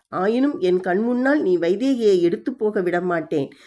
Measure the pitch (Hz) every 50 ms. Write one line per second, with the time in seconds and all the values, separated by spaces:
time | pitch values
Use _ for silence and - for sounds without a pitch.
0 | _ _ - 156 185 208 226 247 269 294 285 - 180 185 180 185 185 190 175 196
1 | 226 240 247 247 254 269 294 302 240 185 180 170 170 170 190 202 254 269 269 233
2 | 226 208 196 175 170 170 170 - - 277 247 - 220 214 208 208 185 175 170 175
3 | 180 180 175 165 151 156 165 151 139 - - - -